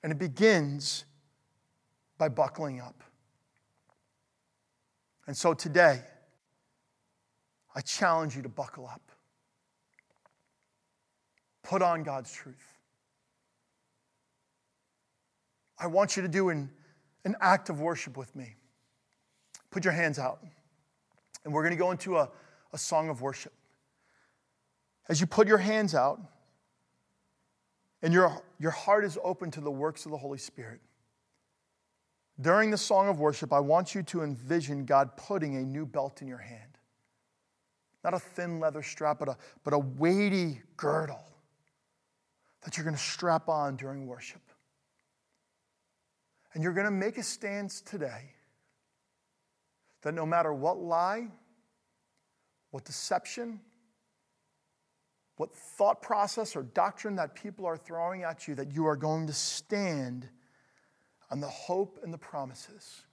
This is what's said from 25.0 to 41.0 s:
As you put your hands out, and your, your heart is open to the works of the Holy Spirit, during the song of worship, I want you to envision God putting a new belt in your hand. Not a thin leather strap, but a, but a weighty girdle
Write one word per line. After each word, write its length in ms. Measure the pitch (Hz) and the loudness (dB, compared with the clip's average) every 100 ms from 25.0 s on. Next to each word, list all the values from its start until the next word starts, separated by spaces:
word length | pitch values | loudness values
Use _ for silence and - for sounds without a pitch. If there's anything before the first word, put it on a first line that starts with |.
| - | -2
As 100 | 160 | 0
you 80 | 175 | 2
put 200 | - 214 | 4 6
your 100 | 214 | 6
hands 360 | 190 220 208 | 4 2 2
out, 280 | 151 131 190 175 _ _ _ _ _ _ _ _ _ _ _ _ _ _ _ _ _ | 2 2 0 -10 _ _ _ _ _ _ _ _ _ _ _ _ _ _ _ _ _
and 120 | 160 | 6
your, 300 | 175 185 - - _ | 8 8 4 -12 _
your 120 | 156 | -4
heart 320 | 156 - 208 | -2 4 4
is 140 | 208 160 | 4 -2
open 280 | 180 185 180 | -2 -2 -6
to 100 | 156 | -6
the 100 | 147 | -6
works 340 | 139 151 - 156 | -2 -4 -4 -10
of 60 | |
the 60 | 151 | -8
Holy 200 | 139 139 | -8 -10
Spirit, 420 | - - 113 117 _ _ _ _ _ _ _ _ _ _ _ _ _ _ _ - | -12 -14 -16 -16 _ _ _ _ _ _ _ _ _ _ _ _ _ _ _ -2
during 300 | 143 190 220 | 6 6 6
the 80 | 208 | 2
song 300 | - 196 196 | 4 4 4
of 100 | 170 | 4
worship, 320 | 151 139 135 | 2 2 2
I 80 | 143 | 2
want 360 | 143 165 185 202 | 6 4 2 -6
you 80 | |
to 180 | 170 170 | -4 -4
envision 640 | 151 127 127 170 139 143 131 | -4 -6 -2 -2 -2 -6 4
God 320 | 139 135 - | 4 4 -4
putting 380 | - 196 151 135 | -6 -4 -2 -4
a 60 | |
new 240 | 131 139 151 | -4 -6 -6
belt 360 | 143 135 135 | -4 -6 -8
in 60 | 135 | -14
your 100 | 123 | -14
hand. 400 | 110 117 113 _ _ _ _ _ _ _ _ _ _ _ _ _ | -16 -18 -20 _ _ _ _ _ _ _ _ _ _ _ _ _
Not 100 | 170 | -2
a 60 | 175 | -2
thin 400 | - - 175 165 | -6 -8 -6 0
leather 240 | 160 151 | -2 -2
strap, 340 | 143 - 151 151 | -10 -2 -2 0
but 100 | 143 | -4
a, 100 | 123 - - | -6 -12 -10
but 100 | - | 2
a 60 | 147 | 2
weighty 840 | 135 131 165 190 208 190 170 131 - - | 2 2 4 6 4 2 0 -4 -12 -6
girdle 480 | 147 156 | 0 0